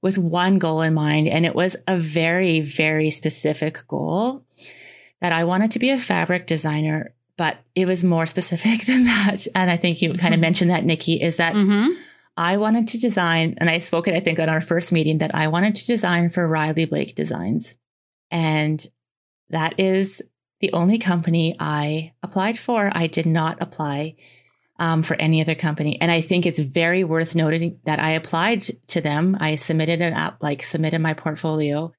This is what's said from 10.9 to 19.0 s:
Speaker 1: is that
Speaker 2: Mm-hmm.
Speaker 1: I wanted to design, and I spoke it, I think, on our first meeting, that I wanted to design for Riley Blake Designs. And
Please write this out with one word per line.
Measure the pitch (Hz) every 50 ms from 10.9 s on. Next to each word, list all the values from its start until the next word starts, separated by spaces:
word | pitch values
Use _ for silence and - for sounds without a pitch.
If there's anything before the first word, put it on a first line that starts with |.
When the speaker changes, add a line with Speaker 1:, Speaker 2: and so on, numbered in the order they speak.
| 165 160 - - 165 -
Speaker 1:
is | - 170 165 -
that | 170 165 170
Speaker 2:
Mm-hmm. | 208 202 190 208 202 220 294 359 - - - - _ _ _ _ -
Speaker 1:
I | 170 175 190
wanted | 202 208 214 220 240 226 226
to | - 226
design, | 240 240 208 196 180 170 165 165 160 165 - -
and | 165 170
I | 160 165
spoke | 165 - - 165 165 -
it, | 175
I | 165
think, | 190 175 160 156
on | 160 160
our | 160 156
first | 160 - 170 170 170 - 180
meeting, | 165 156 156 156 156
that | 156 156 -
I | - 156 156
wanted | 156 170 190 214 214
to | - -
design | - 240 226 - 180 175 170 175 170
for | 170 180 175 160
Riley | 160 156 151 156 156 160 165
Blake | 156 151 147 - - -
Designs. | - - 156 - 80 85 98 113 - - - - _ _ _ _ _ _ _ _ _ _ _
And | - 170 165 156 156 156 151 151 156 151 - - _ _